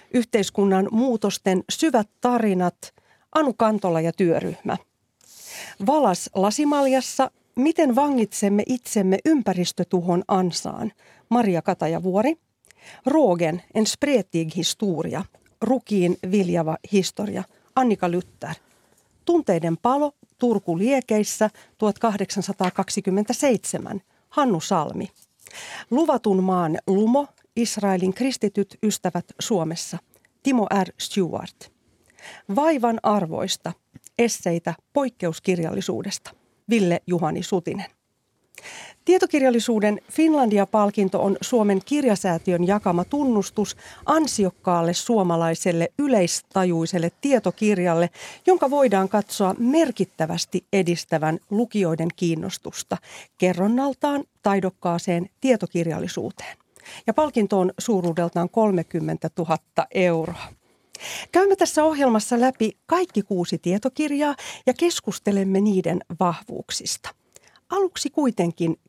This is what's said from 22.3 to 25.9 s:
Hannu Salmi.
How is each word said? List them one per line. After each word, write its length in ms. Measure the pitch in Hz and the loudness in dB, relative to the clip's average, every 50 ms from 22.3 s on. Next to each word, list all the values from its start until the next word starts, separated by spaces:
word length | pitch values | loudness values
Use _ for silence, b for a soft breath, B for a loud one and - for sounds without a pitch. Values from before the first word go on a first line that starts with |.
| - 196 175 - 190 - - 185 - - 185 - - 208 - 190 185 202 208 - 233 - 294 277 226 - - - - - - - 208 190 _ _ _ _ _ _ - | -6 -6 -6 -6 -4 -2 -2 -2 -2 -2 -4 -4 -4 -4 -2 -2 -2 -2 -2 -2 -2 0 2 2 2 0 -2 -6 -8 -8 -8 -8 -10 -10 _ _ _ _ _ _ -2
Hannu 260 | 302 285 247 185 160 | 0 2 2 0 -2
Salmi. 480 | - - 196 165 147 - - - - - _ _ _ _ _ _ _ B B B B B B B B B | -2 -2 -2 0 -2 -2 -6 -8 -10 -10 _ _ _ _ _ _ _ B B B B B B B B B